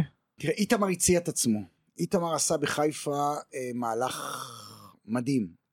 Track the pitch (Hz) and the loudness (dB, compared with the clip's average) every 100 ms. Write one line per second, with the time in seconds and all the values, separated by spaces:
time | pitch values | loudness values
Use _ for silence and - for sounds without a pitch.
0 | 147 _ _ - 147 196 202 226 196 180 | 2 _ _ -8 -4 0 2 2 2 2
1 | - 175 170 - 117 107 92 _ _ - | 4 4 2 0 2 0 -2 _ _ -6
2 | 175 190 170 151 - 156 151 - 151 - | 0 0 2 0 2 2 0 2 0 0
3 | 147 143 147 147 - 143 123 120 117 113 | -2 0 0 -2 -6 -8 -6 -4 -2 0
4 | 127 135 139 127 131 117 104 107 98 - | -2 -2 -8 -8 -10 -14 -18 -20 -20 -18
5 | 104 120 120 131 90 90 _ | -4 -2 2 0 0 -8 _